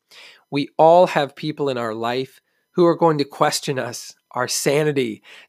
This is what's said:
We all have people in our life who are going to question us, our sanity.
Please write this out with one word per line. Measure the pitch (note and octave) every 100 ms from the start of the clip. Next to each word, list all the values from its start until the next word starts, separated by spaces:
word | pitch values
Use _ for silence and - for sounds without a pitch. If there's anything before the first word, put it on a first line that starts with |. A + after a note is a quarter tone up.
| _ - - _ -
We | C#3+ C#3 -
all | D#3+ F3 F3+
have | D#3+ C3+
people | - D#3 D3+ C#3+
in | B2
our | A#2
life | A2 A#2 B2+ C3 _ _ _ _
who | -
are | E3+
going | D#3+ E3+ D3+
to |
question | C#3 - D3+ - - C3
us, | A#2+ A2+ - - _
our | B2 B2
sanity. | - D3 C#3+ D3+ C#3+ A#2+ G#2 - -